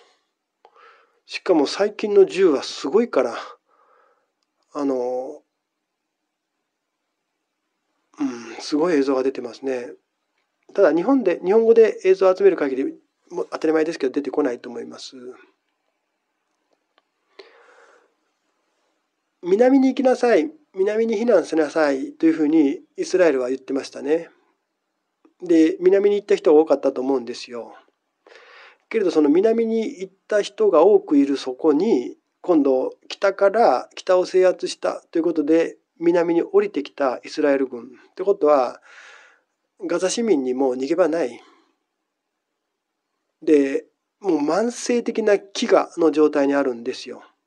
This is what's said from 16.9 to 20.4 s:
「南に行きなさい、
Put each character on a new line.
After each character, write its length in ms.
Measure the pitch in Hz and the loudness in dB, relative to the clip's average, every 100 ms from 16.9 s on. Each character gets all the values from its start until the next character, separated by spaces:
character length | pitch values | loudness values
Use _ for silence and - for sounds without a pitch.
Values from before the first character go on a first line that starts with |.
| _ _ _ _ _ - _ _ _ _ _ _ _ _ _ _ _ _ _ _ _ _ _ _ _ | _ _ _ _ _ -20 _ _ _ _ _ _ _ _ _ _ _ _ _ _ _ _ _ _ _
「南 380 | 175 196 247 269 | -2 2 4 4
に 80 | 262 | 2
行 80 | 247 | 2
き 80 | |
な 120 | 262 254 | 0 0
さ 200 | 247 | 2
い、 160 | 208 | 2